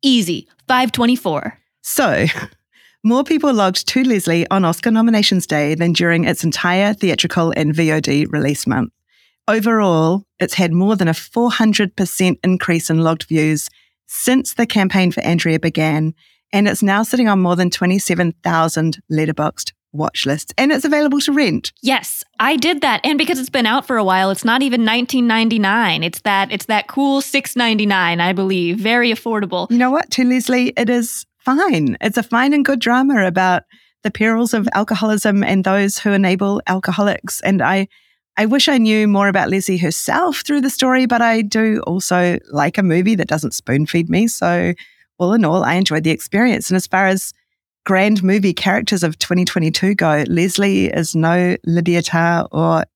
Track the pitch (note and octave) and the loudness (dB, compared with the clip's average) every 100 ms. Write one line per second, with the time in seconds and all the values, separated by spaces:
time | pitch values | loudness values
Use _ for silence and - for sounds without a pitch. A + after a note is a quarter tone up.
0 | C#4 B3 F3 E3 - _ _ B3+ B3+ A#3+ | 2 2 0 -6 -10 _ _ 0 0 0
1 | A#3 B3 F#3+ D3+ - - _ _ - - | 0 0 -2 -4 -6 -14 _ _ -8 0
2 | B3+ A#2 C#3 - - _ _ _ _ _ | 2 2 0 -2 -10 _ _ _ _ _
3 | G#3+ B3 C#4 D#4+ D4 A#3+ G3 F#3 - B3+ | 0 2 2 0 2 2 2 0 -2 0
4 | C4 G#3+ F3 E3+ E3+ G3 F3 E3 - A3 | 2 2 2 0 0 2 2 0 0 2
5 | A#3 A3+ - F#3+ - D3+ D3 D#3 E3+ E3+ | 2 2 2 0 0 -2 0 0 0 2
6 | F3 E3 E3+ - E3+ - F3 F3+ G3+ G#3+ | 2 2 0 0 -2 -2 0 0 0 0
7 | F#3+ C#3+ E3+ - E3 - D#3 D#3 D#3+ D#3 | -2 0 -2 0 -2 0 -2 0 0 0
8 | D#3 C#3 - D3+ C#3 C#3+ - B2+ A#2+ _ | 0 0 0 -2 -2 -2 -2 -2 -4 _
9 | _ _ _ _ - A3 G#3+ A3+ G3+ E3 | _ _ _ _ -2 0 2 2 2 2
10 | D#3+ F#3+ G3 _ F3+ - F3 E3+ F#3+ G#3+ | 2 0 -4 _ -4 0 0 2 2 2
11 | F3 D#3+ - - A#3+ A3+ A3 G3+ G3+ - | 0 -2 -4 -2 -2 2 2 2 0 -2
12 | F#3 - F#3 F3 F#3+ F#3 - E3 - D#3+ | -6 0 -2 0 -2 -2 0 -2 0 0
13 | E3 D#3+ - D#3+ D#3 D3+ - _ _ _ | 0 -2 -2 -2 0 -2 -6 _ _ _
14 | _ - - C4 B3+ - A#3 G#3+ F#3+ F#3+ | _ -6 0 0 0 -4 0 2 2 2
15 | F#3 - - E3+ E3 D#3+ E3+ D#3+ D#3 D#3 | 0 0 -2 0 0 0 0 0 0 0
16 | D#3 D#3+ _ _ _ G3 G#3 - G3+ G3 | -2 -6 _ _ _ 0 0 0 0 0
17 | A3+ B3+ A3+ G3 F3+ F3 F3+ - F3+ F#3+ | 0 0 2 2 2 2 0 0 0 0
18 | - F3 F3 E3 - E3 D#3+ D#3+ D#3+ D#3 | 0 -2 -2 -2 -2 0 0 0 -2 -4
19 | - D#3 D#3 D#3 D3+ - - _ _ D3 | -4 -2 -2 -2 -4 -6 -14 _ _ -6
20 | D#3 - C3+ D3 - - C4+ D4 D4 D4 | -6 -4 -4 -4 -6 -2 0 0 0 0
21 | D4+ C#4+ C#4 C#4+ C4 D#3+ - _ A#3+ B3+ | 2 0 0 0 0 -2 -6 _ -2 -2
22 | - - - _ A#3 D#4 C#4+ E4 C#4 A3 | -2 -10 -12 _ 0 0 0 0 0 0
23 | - D4 D#4+ F4 B3+ C4+ A#3 B3 - B3 | 0 -2 0 -2 -4 -2 0 0 -2 -2
24 | G3 F#3 F#3+ G3 A3+ A#3+ C4+ B3 A3 A#3 | 2 2 0 0 0 0 0 0 0 0
25 | B3 C4 A#3+ A3 A3+ A3+ G3 G#3+ A3 D#3 | -2 0 2 2 2 2 2 2 0 0
26 | E3 - G#3+ G3 G3 G3 - G#3+ - - | -4 -4 -2 0 0 -6 -2 -2 -2 -2
27 | C#4 C4+ C4+ C#4 C#4 - A#3 A3 G#3 G3 | 0 0 0 -4 -4 -2 0 2 2 2
28 | F3 E3+ F3+ F#3+ F#3+ F#3+ E3+ F#3+ G#3+ A#3+ | 0 0 0 0 0 0 -2 -2 0 0
29 | A#3+ A3 - A3 G3+ F3+ F3+ A#3+ B3+ C#4+ | 0 -2 -4 -4 -4 -6 -2 0 2 0
30 | - - B3+ B3+ A#3 B3 B3 - A#3+ B3 | -2 -2 0 0 0 0 0 -2 0 0
31 | A#3 - - _ - C#4 F#4+ G#3 C#3+ - | -2 -8 -14 _ -2 0 2 0 0 -2
32 | - G#3 - A#3 C4+ D4 C#4 C4+ A#3 B3 | -2 -2 -2 0 2 2 2 0 2 2
33 | C4+ B3+ F#3 F3 F#3 F3+ - _ _ _ | 2 2 2 2 2 0 -4 _ _ _
34 | G#3+ - A3 A3+ A#3 A3+ G#3 - G#3 G3+ | -8 -2 0 2 0 0 0 -2 -2 -2
35 | G#3+ G#3+ A3 G3+ G3 G3 F#3 F#3+ G3+ - | 0 0 2 2 2 2 2 2 0 0
36 | G#3+ G3+ F#3+ F#3 G3 G3+ - F#3 F#3 F#3 | 0 2 2 2 0 -2 -2 -2 -2 0
37 | G3+ - - - - G3 B2 G3 G3 _ | 0 0 -6 -6 0 0 2 0 -2 _
38 | _ _ _ - G#3+ C4+ - C4+ A3 G#3+ | _ _ _ -4 0 2 2 2 4 2
39 | G#3+ G3+ G3+ F#3+ - F#3+ F#3 F#3 E3+ E3 | 2 2 2 2 0 -2 -2 -2 0 -2
40 | - - F4+ C#4+ - D4 C4 - C4 B3+ | -4 -2 -2 -4 -2 -2 -2 0 0 2
41 | B3+ A#3+ A#3 A3+ G#3 A3 A3 G#3+ - F3+ | 2 2 2 0 0 0 0 0 -2 -4
42 | - F3+ F3+ F3 _ D3 D3 F3+ F#3+ E3 | 0 0 2 0 _ -2 -2 0 2 2
43 | F#3 G#3+ D#3+ D#3 D3+ - - C3 D3+ E3+ | 2 0 0 -2 -4 -8 -2 -2 0 -2
44 | E3+ E3+ A3+ - F3 F3 F3 F3 - _ | 0 0 0 0 0 0 0 -4 -10 _
45 | _ _ F3+ A3 F3+ F3 B2+ F3 F#3+ D#3 | _ _ 0 2 2 0 0 0 0 0
46 | D#3+ D#3 - G3+ B3 F#3+ - F#3 - F#3 | -2 -2 -2 0 0 0 0 -2 0 0
47 | F#3+ F#3+ - - _ _ _ _ - F#3+ | 2 0 -4 -16 _ _ _ _ -2 0
48 | G3+ G#3+ F#3 G3+ G3 F3 G3 G3+ A#3 G3 | 2 2 2 2 0 0 0 -2 0 -2
49 | E3+ D#3 - F3+ F3 - D#3+ - F#3 G3+ | -2 -4 -2 -2 0 0 -2 0 -2 0
50 | E3 D3+ C#3+ E3+ F3+ F3 G3 F#3+ F#3 - | 0 0 0 0 0 0 0 0 0 -2
51 | D#3+ E3 D#3+ F3 F3+ F3+ - E3+ E3+ F3 | -2 0 2 2 0 -2 -2 -2 0 0
52 | E3 E3+ E3+ E3+ - - E3 E3 - | 0 0 0 0 -2 -2 0 0 -2